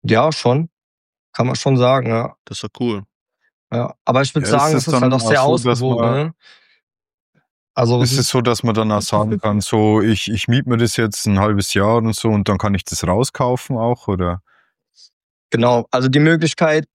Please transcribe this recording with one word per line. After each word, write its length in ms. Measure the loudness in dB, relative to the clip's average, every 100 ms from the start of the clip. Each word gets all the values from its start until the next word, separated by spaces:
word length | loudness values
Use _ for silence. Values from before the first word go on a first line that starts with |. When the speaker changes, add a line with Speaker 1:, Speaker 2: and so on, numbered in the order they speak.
Speaker 1:
Ja, 280 | 0 2 2
schon. 380 | 0 0 0 -2 _ _ _ _ _ _
Kann 140 | -4 -2
man 80 | -2
schon 220 | 0 2
sagen, 320 | 2 2 0
ja. 260 | -4 -4 -10 -18
Speaker 2:
Das 120 | -14
ist 60 |
doch 180 | -12 -6
cool. 220 | -4 -4 -8 _ _ _ _ _ -8
Speaker 1:
Ja, 220 | -6 -6 -8 -2
aber 160 | 0
ich 140 | 0 -2
würd 100 | 0
Speaker 3:
Ja, 60 |
Speaker 1:
sagen, 240 | 2 2 0
Speaker 3:
ist 60 |
Speaker 1:
es 60 | 0
Speaker 3:
es 60 |
Speaker 1:
ist 80 | 2
halt 120 | 2
Speaker 3:
dann 0 |
Speaker 1:
auch 80 | 2
sehr 200 | 2 2
Speaker 3:
auch 160 | 2 2
so, 0 |
dass 300 | 0 0 0
Speaker 1:
ausgewogen, 220 | 0 0
Speaker 3:
man 20 |
Speaker 1:
ne? 220 | 0 -4 -8 -20 -20 _ _ _ _ _ _ _ _ _ _ _
Also 280 | -2 0 2
Speaker 3:
Ist 160 | 0 0
es 100 | 0
so, 140 | 0
dass 220 | 0 0
man 120 | 0 0
dann 160 | 0
auch 100 | 0
sagen 380 | 0 -2 0 -2
kann, 220 | -2 -2
so, 400 | 0 2 4 4
ich, 280 | 2 0 -2
ich 180 | -4 0
miet 180 | 0 0
mir 100 | 0
das 200 | 0 0
jetzt 280 | -2 -2 0
ein 140 | 0
halbes 340 | 2 0 0
Jahr 240 | 0 2 2
und 160 | 0 -2
so 140 | 0
und 200 | 0 0
dann 80 | 0
kann 180 | 0 -2
ich 80 |
das 240 | -4 -6 -2
rauskaufen 720 | 0 -2 -2 -2 -2 -4 -4
auch, 300 | -2 -2 -4
oder? 320 | -2 -2 -4 _ _ _ _ _ _ _ _ _ _ -6
Speaker 1:
Genau, 340 | 0 2 0 0
also 160 | -2 0
die 120 | 2
Möglichkeit 640 | 4 2 0 0 0 0 -4